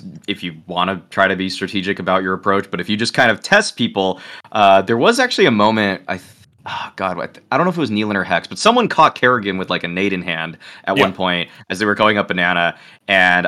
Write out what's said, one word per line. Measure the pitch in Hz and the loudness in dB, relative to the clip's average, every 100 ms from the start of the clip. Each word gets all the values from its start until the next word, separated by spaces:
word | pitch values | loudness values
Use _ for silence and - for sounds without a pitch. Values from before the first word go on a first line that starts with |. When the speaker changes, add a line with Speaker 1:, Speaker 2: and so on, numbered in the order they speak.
| 98 78 - | -16 -16 -10
Speaker 1:
if | 92 | -10
you | 90 80 85 | -10 -14 -10
wanna | 87 90 95 - | -4 -2 -4 -6
try | - 95 | 0 0
to | 92 | 0
be | 95 | -4
strategic | - 92 101 92 98 | -6 -6 -6 -4 -4
about | 92 95 | -2 -2
your | 95 92 | 0 -4
approach. | - 98 98 | 0 -2 -2
But | 92 | -8
if | 92 | -4
you | 104 | -4
just | 113 - | -2 2
kind | 123 | 2
of | 101 | 2
test | - 202 - - | 2 0 0 -4
people, | 117 107 95 90 - - - | -4 0 -2 -2 -10 -20 -6
uh, | 107 101 98 | 2 6 6
there | 92 117 | 4 2
was | 175 240 | 2 2
actually | 247 - 180 | 0 2 2
a | |
moment, | 110 104 110 104 95 - | 4 2 2 0 -2 -6
I | 95 | -10
th-, | - - _ _ - | -12 -20 _ _ -14
oh | - - - | -12 -12 -8
God, | 95 87 | -8 -6
what, | - - - | -10 -12 -6
I | 131 | -2
don't | 175 | 0
know | |
if | 170 | -2
it | |
was | 131 | -4
Nealon | 107 107 | -2 -2
or | 101 | -2
Hex, | 87 85 - | -2 -2 -4
but | 101 | -2
someone | 214 240 220 | 2 2 0
caught | - 151 - | 4 4 4
Kerrigan | 127 123 101 92 | 0 0 -2 -6
with, | 90 | -4
like, | 90 | -4
a | 87 | -4
nade | 87 101 | -2 -2
in | 92 | -2
hand | 85 80 82 80 - - - | -6 -6 -8 -10 -20 -12 -4
at | 95 | 0
Speaker 2:
Yeah. | 98 | 0
Speaker 1:
one | |
point | 92 92 87 85 - - | 0 -2 -2 -4 -10 -12
as | 92 | -4
they | 104 | -2
were | 101 | 2
going | 107 104 | 2 2
up | - | -2
Banana. | 90 87 87 85 - - - - | 0 0 2 0 -4 -16 -14 0
And | 95 90 90 | 4 4 4